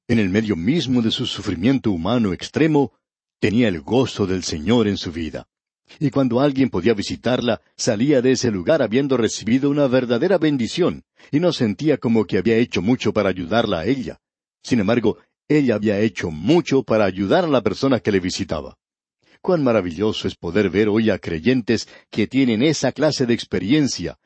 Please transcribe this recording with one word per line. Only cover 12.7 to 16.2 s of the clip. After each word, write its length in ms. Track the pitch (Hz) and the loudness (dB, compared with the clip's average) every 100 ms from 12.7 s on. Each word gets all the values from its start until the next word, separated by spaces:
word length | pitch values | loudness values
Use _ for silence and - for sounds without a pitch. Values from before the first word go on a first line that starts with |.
| 107 | 0
mucho 300 | 95 127 110 | 0 0 0
para 160 | 107 98 | 0 0
ayudarla 540 | 92 - 113 107 85 | -2 -2 -2 0 -2
a 40 | 92 | -2
ella. 360 | 139 151 - _ _ _ _ | -4 -6 -12 _ _ _ _
Sin 160 | - 117 | -2 0
embargo, 380 | 95 120 107 - _ _ - | 2 2 0 -2 _ _ -2
ella 260 | 151 127 104 | 2 2 0
había 240 | 104 101 | 0 0
hecho 320 | 110 - | 0 -2